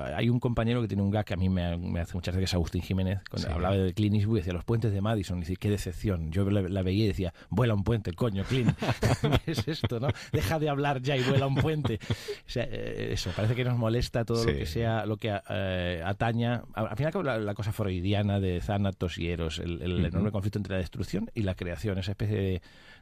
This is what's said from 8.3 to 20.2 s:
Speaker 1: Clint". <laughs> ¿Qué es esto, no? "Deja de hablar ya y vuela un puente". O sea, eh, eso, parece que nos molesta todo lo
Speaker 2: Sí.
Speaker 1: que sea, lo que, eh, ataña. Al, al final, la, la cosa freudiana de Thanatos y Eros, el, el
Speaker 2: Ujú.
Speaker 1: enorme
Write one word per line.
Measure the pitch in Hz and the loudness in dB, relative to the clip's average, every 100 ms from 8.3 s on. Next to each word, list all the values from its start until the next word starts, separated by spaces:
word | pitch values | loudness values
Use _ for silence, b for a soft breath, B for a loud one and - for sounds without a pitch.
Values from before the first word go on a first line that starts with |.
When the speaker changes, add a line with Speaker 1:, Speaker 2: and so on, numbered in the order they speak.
| 98 | 0
Speaker 1:
Clint". | 92 131 113 - | 0 2 2 2
<laughs> | 175 - - 123 147 - | 0 2 2 2 2 2
¿Qué | - | 2
es | 156 - | -2 -2
esto, | 156 113 117 | -2 -2 0
no? | 135 B B | -2 B B
"Deja | 151 - 160 | -2 0 0
de | 151 | 0
hablar | 139 143 131 | 2 0 0
ya | 127 135 | 0 2
y | |
vuela | 127 139 139 | 4 4 4
un | 131 | 2
puente". | 156 151 135 107 | 2 0 -2 -2
O | - - - - - | -4 -6 -6 -10 -6
sea, | 123 | -4
eh, | - 113 57 110 107 | -4 -6 -6 -4 -4
eso, | - 95 90 | -2 -2 0
parece | 110 | 0
que | 120 | 2
nos | 127 120 | 0 2
molesta | 110 120 120 123 | 2 2 0 -2
todo | 113 117 | 0 2
lo | 113 | 2
Speaker 2:
Sí. | 69 | 0
Speaker 1:
que | - | -2
sea, | 117 113 110 104 | 0 0 0 -2
lo | 104 | -2
que, | 110 101 - | -2 -4 -4
eh, | 101 95 90 87 85 | -4 -2 0 -2 -2
ataña. | 87 98 117 117 117 120 - | -4 0 0 2 0 -2 -6
Al, | 104 110 | -6 -4
al | 110 | -2
final, | 151 196 | -2 0
la, | 143 113 | -2 -2
la | 104 | -2
cosa | 104 107 | -4 -4
freudiana | - 98 92 92 101 104 101 | -2 -2 0 2 2 2 2
de | 95 87 | 2 0
Thanatos | - 101 101 - 90 - | 0 0 0 0 -4 -2
y | 85 | -2
Eros, | 85 80 85 | -2 -2 -4
el, | 85 85 | -4 -4
el | 90 90 | 0 0
Speaker 2:
Ujú. | 85 | 2
Speaker 1:
enorme | 90 | 2